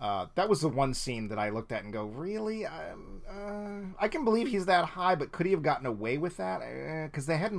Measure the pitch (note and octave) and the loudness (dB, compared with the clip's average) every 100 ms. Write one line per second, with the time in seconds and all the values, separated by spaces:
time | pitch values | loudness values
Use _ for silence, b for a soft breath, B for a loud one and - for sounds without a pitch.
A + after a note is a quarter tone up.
0 | G#2+ G2 F#2 - G#3 F3 D3+ B2 C3+ B2 | -2 -2 -2 0 4 4 4 2 2 0
1 | C3 A#2 G#2+ G#2 G#2+ A2 A2 A2+ G2+ G#2+ | -2 -4 -4 0 0 -2 -4 -6 -4 -6
2 | G#2+ A#2+ F3 G#3+ G#3+ A3 G3 D#3 D#3+ - | -6 -6 -6 -4 -4 -4 -6 -8 -10 -10
3 | F3 G3 - G3+ G3+ G#3 G#3 G3+ F#3+ F#3 | -12 -12 -10 -8 -8 -6 -6 -8 -8 0
4 | G#3+ D#4+ A#3+ A3 B3 G3+ F3+ F3+ - F#3 | 0 2 4 4 4 0 6 6 4 0
5 | F#3 E3+ C3+ - F3 F#3 D3+ C3 C3 G#2+ | 2 2 0 0 2 4 4 2 0 -2
6 | A2 C#3 F3 F3 F#3 F#3 A#2+ B2+ C#3 D#3+ | 0 0 0 -2 -4 -2 -4 -8 -6 -4
7 | D#3 C#3+ C#3 D#3 G#3 | -4 -4 2 2 2